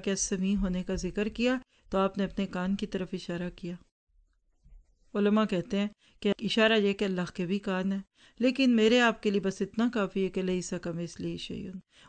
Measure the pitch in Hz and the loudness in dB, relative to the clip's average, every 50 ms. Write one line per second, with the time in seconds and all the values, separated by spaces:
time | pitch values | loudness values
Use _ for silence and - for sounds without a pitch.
0 | 190 208 196 190 - - 208 190 190 190 202 196 196 185 180 185 185 - 190 175 | 0 -2 -2 -2 -2 -2 -2 -2 0 0 0 0 0 0 -2 -2 -2 -4 -4 -4
1 | 165 180 170 202 208 214 214 - 233 247 254 254 - _ _ _ _ - - 196 | -4 -4 -2 -2 -2 -2 -2 0 0 0 0 0 -4 _ _ _ _ -4 0 0
2 | 190 196 196 202 196 180 - - 196 185 - 180 180 190 196 196 214 196 - 190 | 0 0 0 -2 -2 -2 -2 -4 -4 -4 -4 -4 -2 -2 -2 -2 -4 -4 -4 -6
3 | 185 175 - 185 - - 175 170 175 175 170 - - 175 180 175 - _ _ _ | -6 -6 -6 -8 -6 -6 -6 -6 -6 -8 -8 -10 -10 -10 -10 -12 -14 _ _ _
4 | _ _ _ _ _ _ _ _ _ _ _ _ _ - - - - _ _ _ | _ _ _ _ _ _ _ _ _ _ _ _ _ -20 -20 -20 -20 _ _ _
5 | _ _ - 208 202 208 208 220 220 208 208 175 170 - - 196 202 208 - _ | _ _ -2 0 2 4 4 4 2 2 0 -2 -2 -2 -2 -2 -2 -2 -6 _
6 | _ _ _ _ - 208 196 - - 196 - 233 220 220 226 220 202 202 196 196 | _ _ _ _ -2 -2 0 0 -2 0 2 4 4 6 6 4 4 2 2 0
7 | 214 196 185 180 180 165 - - 180 165 196 202 - 202 185 185 190 196 196 196 | -2 -2 0 -2 -2 -4 -4 -4 -4 -2 -2 -2 -2 -2 -2 -2 0 -2 -2 -4
8 | 196 - _ _ - - _ - 226 262 254 262 269 254 240 220 214 220 240 247 | -6 -10 _ _ -20 -16 _ 0 0 2 2 4 4 4 6 6 6 6 6 6
9 | 240 233 214 - - 214 196 202 180 190 190 - 196 190 - - 233 240 233 233 | 6 4 2 2 0 0 0 2 0 0 -2 -2 -4 -4 0 0 0 0 2 0
10 | 196 185 - 196 190 185 185 190 185 185 185 180 170 - 190 175 - 175 165 165 | -2 0 0 -2 -2 0 0 -2 -2 0 0 -2 -2 -4 -6 -6 -6 -6 -6 -6
11 | 170 165 - - 175 170 170 170 - - 185 - 202 190 185 185 - _ _ - | -6 -8 -8 -8 -8 -8 -8 -8 -8 -10 -10 -10 -10 -10 -12 -14 -16 _ _ -20
12 | - | -20